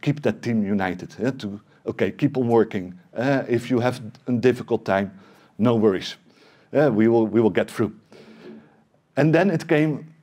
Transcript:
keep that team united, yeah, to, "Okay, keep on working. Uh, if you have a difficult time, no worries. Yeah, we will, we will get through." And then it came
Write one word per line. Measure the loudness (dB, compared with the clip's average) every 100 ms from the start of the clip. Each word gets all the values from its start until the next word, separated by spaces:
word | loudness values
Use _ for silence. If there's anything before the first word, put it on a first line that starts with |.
keep | -4 -2
that | -2 -2
team | -2 -2 0
united, | -2 -2 -4 -10 -6
yeah, | -6
to, | -4 -10 -12 -16 _ -10
"Okay, | -4 -4
keep | -2 -2 0
on | 2
working. | 4 2 -2 -10 -14 _
Uh, | -6 -2 -2 0
if | -2 0
you | 0
have | 0 -4 -10 -14 -4
a |
difficult | 0 2 0 -2 -4 0
time, | 0 0 -8 -20 -20 _ -2
no | 2 4
worries. | 2 2 -4 -14 _ _ _ _ _
Yeah, | 2 2
we | 4 4
will, | 4 2
we | 2
will | 2
get | 2 -2
through." | -2 -4 -4 _ -20 -20 -20 -20 -20 -20 _ _ _ _ 0
And | 2
then | 4 2
it | 0 0
came | 0 2 -2 -10 -20